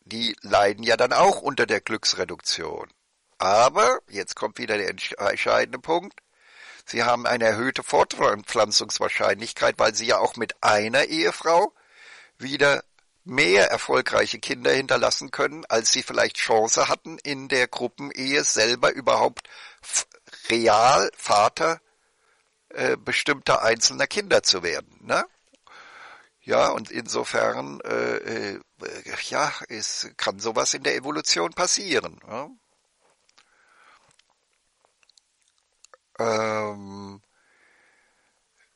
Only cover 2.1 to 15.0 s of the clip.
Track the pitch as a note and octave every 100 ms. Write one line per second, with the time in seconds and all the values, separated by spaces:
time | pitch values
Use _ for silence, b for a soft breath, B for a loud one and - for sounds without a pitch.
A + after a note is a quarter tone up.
2.1 | - F2+ E2+ - - D#2+ D2+ - _ _
3.1 | _ _ - F#2+ G#2 B2+ E3 A#3 B3+ -
4.1 | G2+ F2+ - B2 G#2 A2 G#2 F2+ F#2 -
5.1 | - G2+ G2+ A#2 A2 A2+ B2+ C#3+ E3+ G3+
6.1 | - B B B B B B - A2+ A#2
7.1 | A#2+ A#2+ A#2+ A2+ G#2+ B2+ C#3 - D3 -
8.1 | - C#3+ G#2 - A#2 G#2+ G2+ G#2+ - G2+
9.1 | - G#2 G2+ A2+ - B2 - A2+ G#2+ A2+
10.1 | G#2+ A#2 - A2 - A#2+ G#2+ A2 C3 -
11.1 | D#3+ E3+ - D#3+ E3+ G#3+ B B B B
12.1 | B B - C3 C#3+ C#3+ C3+ - _ _
13.1 | _ - B2+ E3 G3 F#3 - - C3 B2+
14.1 | A2 A2 B2+ - B2+ C3+ C3+ C3+ B2+